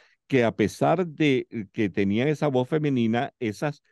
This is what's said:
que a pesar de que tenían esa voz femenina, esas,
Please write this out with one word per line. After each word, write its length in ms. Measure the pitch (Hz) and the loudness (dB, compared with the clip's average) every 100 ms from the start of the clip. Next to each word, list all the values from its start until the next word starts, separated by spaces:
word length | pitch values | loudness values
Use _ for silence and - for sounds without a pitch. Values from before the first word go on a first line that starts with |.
| _ _ _ | _ _ _
que 180 | 131 | 2
a 100 | 113 | 2
pesar 520 | - - - 143 170 175 | 2 0 2 0 2 -2
de 400 | 143 151 127 - 113 101 | 0 2 2 -2 -10 -10
que 180 | - 104 | -4 -2
tenían 380 | 87 98 107 139 | 0 0 0 0
esa 200 | 151 147 | 0 0
voz 200 | 127 127 | 0 0
femenina, 640 | 151 151 131 113 120 135 - | -2 -2 0 0 0 -4 -6
esas, 420 | 101 104 151 - _ | -8 -4 -8 -8 _